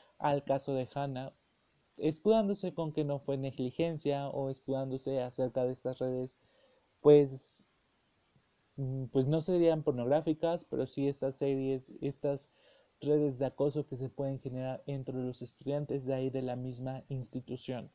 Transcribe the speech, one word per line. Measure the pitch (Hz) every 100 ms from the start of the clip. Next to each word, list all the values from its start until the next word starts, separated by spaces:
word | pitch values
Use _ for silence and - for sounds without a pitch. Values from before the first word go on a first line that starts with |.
| - -
al | 151 143
caso | - 135 -
de | 135 123
Hannah, | 143 139 127 131 - _ _ _ _ _ -
escudándose | 156 156 208 220 202 202 185
con | - 160
que | 156 143
no | 143
fue | - 139
negligencia | 135 131 127 - 165 156 143 139 139
o | 139 135
escudándose | 135 - 131 135 131 135 135
acerca | 123 - 127 131
de | 127
estas | 127 131 127
redes, | 127 127 127 - _ _ _ _ _ _
pues, | 147 147 139 131 - _ _ _ _ _ _ _ _ _ _ _ _ -
mm, | 135 135 127
pues | 135 131
no | 160
serían | 160 180 165 160
pornográficas, | 151 123 120 151 160 156 165 170 -
pero | 131 131
sí | - 139
estas | 139 135 -
series, | 139 135 135 131 131 -
estas | 143 143 147 143 - _ _ _ _ _
redes | 139 151 147 123
de | 131
acoso | - 143 151 143
que | 123
se | 131
pueden | - 139 135
generar | 135 127 131 127 -
entre | 139 131 131
los | 127 123
estudiantes | 123 - 135 143 147 139 131
de |
ahí | 131 131
de | 131
la | 127 123
misma | 127 123 131 131 -
institución. | 135 127 127 - 127 - 123 151